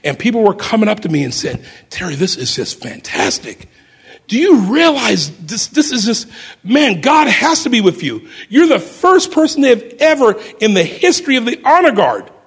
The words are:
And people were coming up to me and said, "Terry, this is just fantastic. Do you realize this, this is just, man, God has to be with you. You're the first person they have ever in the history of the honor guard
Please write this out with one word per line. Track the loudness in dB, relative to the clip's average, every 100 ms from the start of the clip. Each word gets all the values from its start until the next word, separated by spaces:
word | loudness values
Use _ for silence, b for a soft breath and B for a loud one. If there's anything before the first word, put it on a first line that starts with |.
And | -4 -2
people | -2 2
were | 2 0
coming | -2 0 0
up | -2
to | -4
me | -4 -4
and |
said, | -6 -8 -8 B B B
"Terry, | -10 -8 -4
this | -4 -4
is | -6 -6
just | -8 -10
fantastic. | -14 -14 -10 -4 -4 -4 -10 -18 -20 b b b b b -6
Do | 0
you | 4 4 4
realize | 2 2 0 -2 -2 -4 -12
this, | -10 -8 -4
this | -2 -2
is | -2 -2
just, | -4 -6 B B B
man, | -2 2 2 0
God | 2 2 2
has | 2 0 0
to | 0
be | 2
with | 2 0
you. | -8 -8 B B B
You're | 2 4
the | 2
first | -2 0 2 4 2
person | 0 0 2
they | 2
have | 2 0 0
ever | 0 4 2 0 B -2
in | 0
the | 2 0
history | 0 0 0 0 0
of |
the | 0 -2 2
honor | 4 4
guard | 2 0 -2 -10 -20